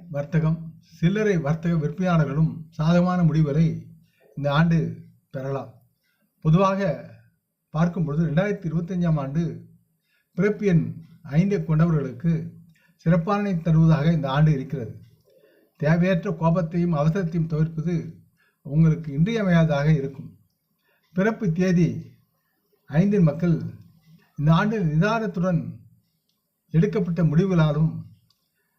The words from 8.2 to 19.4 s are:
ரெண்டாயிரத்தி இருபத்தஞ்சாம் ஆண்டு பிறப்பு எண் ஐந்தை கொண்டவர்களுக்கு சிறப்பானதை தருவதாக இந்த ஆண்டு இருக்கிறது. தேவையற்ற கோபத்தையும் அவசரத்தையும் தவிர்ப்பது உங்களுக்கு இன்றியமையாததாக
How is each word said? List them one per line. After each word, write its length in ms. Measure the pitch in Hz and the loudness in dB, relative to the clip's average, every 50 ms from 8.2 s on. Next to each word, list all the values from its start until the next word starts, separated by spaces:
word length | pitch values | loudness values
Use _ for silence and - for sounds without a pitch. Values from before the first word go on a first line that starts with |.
| 170 | -2
ரெண்டாயிரத்தி 420 | 139 143 175 202 208 190 - - 160 | 0 0 0 0 -2 -4 -6 -6 -6
இருபத்தஞ்சாம் 500 | 147 175 170 - 190 175 175 165 156 143 | -4 -4 -6 -4 -4 -2 0 0 0 -2
ஆண்டு 220 | 135 135 143 165 170 139 117 113 - - _ _ _ _ _ _ _ _ _ _ _ _ - 175 | -2 -4 -4 -4 -4 -4 -6 -12 -16 -20 _ _ _ _ _ _ _ _ _ _ _ _ -4 -2
பிறப்பு 280 | 190 214 208 208 208 | -2 0 0 0 0
எண் 200 | 196 175 156 117 110 - - - - - _ - - | 2 2 2 2 0 -8 -12 -16 -20 -20 _ -14 -2
ஐந்தை 280 | 135 160 196 202 202 170 | 0 0 2 2 0 -2
கொண்டவர்களுக்கு 760 | 160 - 156 151 165 175 156 143 131 127 117 120 - 170 160 156 - - - - - _ _ _ _ _ _ _ - | -2 0 0 2 2 2 2 0 -2 -4 -8 -4 -2 -2 -2 -2 -4 -10 -16 -20 -20 _ _ _ _ _ _ _ 0
சிறப்பானதை 500 | 165 180 170 165 208 202 208 208 202 185 160 | 2 2 2 2 0 -2 -2 0 -2 -4 -2
தருவதாக 560 | - 170 156 160 165 160 156 139 143 170 170 | 0 2 4 4 6 6 4 4 4 2 0
இந்த 140 | 147 135 131 | 0 -2 -2
ஆண்டு 220 | 131 147 156 156 147 | 2 4 4 4 4
இருக்கிறது. 400 | 127 131 - 151 131 113 104 - - - _ _ _ _ _ _ _ _ _ _ _ _ _ _ - | 0 -2 -6 -8 -8 -8 -10 -12 -18 -20 _ _ _ _ _ _ _ _ _ _ _ _ _ _ -4
தேவையற்ற 500 | 143 151 170 175 180 185 190 165 - 208 | 0 2 2 2 2 2 0 0 -2 -4
கோபத்தையும் 680 | - - 160 165 170 185 170 - 180 170 175 175 160 143 | -6 0 0 0 2 2 -2 -2 -2 -2 0 0 0 2
அவசரத்தையும் 520 | 147 160 160 202 185 160 175 170 156 - | 2 0 0 0 -2 -2 -2 -2 -2 -2
தவிர்ப்பது 440 | 151 151 160 - - 156 151 180 175 160 - - - - _ _ _ _ _ _ _ _ - | 0 -2 -2 -2 -2 -6 -4 -2 -4 -4 -6 -8 -14 -18 _ _ _ _ _ _ _ _ -12
உங்களுக்கு 440 | 135 143 160 165 156 147 135 - 143 135 | -2 2 4 4 4 4 0 -4 -8 -2
இன்றியமையாததாக 760 | 147 170 220 233 220 | 0 0 0 0 0